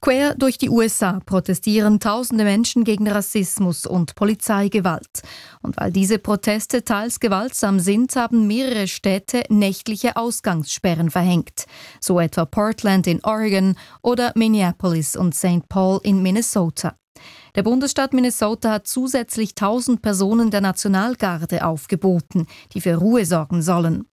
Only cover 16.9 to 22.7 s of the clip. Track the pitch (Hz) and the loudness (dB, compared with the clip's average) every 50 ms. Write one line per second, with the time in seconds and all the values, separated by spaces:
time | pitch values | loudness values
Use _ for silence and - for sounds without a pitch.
16.9 | - _ _ _ _ - - - - - - - _ - 190 214 240 254 269 277 | -8 _ _ _ _ -20 -20 -20 -20 -20 -20 -8 _ -2 0 2 2 2 0 0
17.9 | - - 269 269 - 254 247 247 226 - - 208 220 226 - 226 214 208 202 - | 0 0 -2 0 2 2 2 2 0 0 -2 -2 -2 -2 -2 -2 -2 -2 -4 -4
18.9 | - 262 254 262 262 269 233 - - - 220 196 - - 208 196 214 254 240 - | -4 -4 -4 -2 -2 -2 -4 -4 -4 -4 -4 -4 -2 -2 -2 0 0 -2 0 0
19.9 | 247 220 - 220 208 185 196 190 220 226 233 226 202 202 196 190 180 - - 208 | -2 0 0 -2 0 0 0 2 2 2 2 2 0 0 0 0 -2 -2 0 0
20.9 | 196 190 196 233 254 - - 190 175 160 165 160 - 175 160 170 160 151 - - | 0 2 0 -2 -2 -2 -2 -4 -2 -4 -6 -4 -4 -2 -2 -2 -4 -4 -6 -6
21.9 | - 170 - 190 185 170 - _ - 185 165 - - - - _ | -6 0 0 2 2 2 -2 _ -4 -4 -4 -4 -8 -20 -20 _